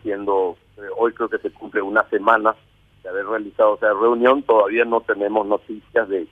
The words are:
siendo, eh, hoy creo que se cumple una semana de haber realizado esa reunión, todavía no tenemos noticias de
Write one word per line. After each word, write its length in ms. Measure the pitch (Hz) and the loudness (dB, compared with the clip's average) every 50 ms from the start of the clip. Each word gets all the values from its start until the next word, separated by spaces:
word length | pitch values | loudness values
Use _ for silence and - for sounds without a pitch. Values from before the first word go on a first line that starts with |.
| - | -6
siendo, 540 | 110 101 101 101 101 98 95 92 90 85 - _ _ _ | -8 -6 -6 -4 -2 -2 0 -2 -2 -6 -10 _ _ _
eh, 40 | 107 101 95 95 | -18 -16 -12 -4
hoy 160 | 104 113 117 110 | -2 -2 -2 0
creo 160 | - 117 110 | -4 -6 -4
que 100 | 110 107 | -4 -6
se 120 | - 101 | -6 -8
cumple 300 | - - 110 104 - 107 | -10 -10 -16 -6 -6 -4
una 260 | 98 95 104 107 104 - | -4 0 0 0 0 0
semana 460 | 113 101 98 107 113 113 107 110 110 - _ _ _ _ _ _ _ _ - | -2 0 2 2 2 4 2 0 -2 -2 _ _ _ _ _ _ _ _ -14
de 60 | 92 | -8
haber 180 | 90 98 98 | -8 -6 -4
realizado 480 | 101 113 110 104 101 - - 110 107 104 | -4 -4 -6 -6 -8 0 2 2 2 2
esa 180 | - 113 107 104 | 2 0 0 2
reunión, 480 | 98 113 117 120 120 120 127 135 143 139 | 2 2 2 2 4 4 4 4 2 2
todavía 400 | - 113 110 101 101 107 117 117 | 4 4 4 4 4 2 0 0
no 180 | 117 113 113 | 0 0 -2
tenemos 440 | - - 107 101 101 101 107 110 104 | 0 -2 -2 -2 -2 0 0 0 0
noticias 640 | 101 104 98 - - 107 104 - _ - 117 110 95 | 0 -2 -2 -2 -10 -14 -14 -14 _ -2 -2 -2 0
de 180 | 98 92 80 - | -4 -6 -6 -8